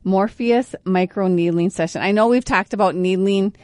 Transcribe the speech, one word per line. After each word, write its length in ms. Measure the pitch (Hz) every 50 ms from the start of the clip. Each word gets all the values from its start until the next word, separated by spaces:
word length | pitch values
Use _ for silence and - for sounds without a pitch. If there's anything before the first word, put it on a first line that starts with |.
| -
Morpheus 680 | 185 190 190 202 220 - - 240 233 233 247 254 - - - -
micro 420 | 190 185 180 185 180 - 202 190 190
needling 420 | 180 170 170 175 165 170 170 156
session. 320 | - - 165 165 - -
I 100 | 143 190
know 160 | 208 214 220 233
we've 180 | 240 247 240
talked 280 | - 269 185 202 - -
about 220 | 202 208 185 147
needling 600 | 185 180 185 185 185 190 196 196 196 190 208 - -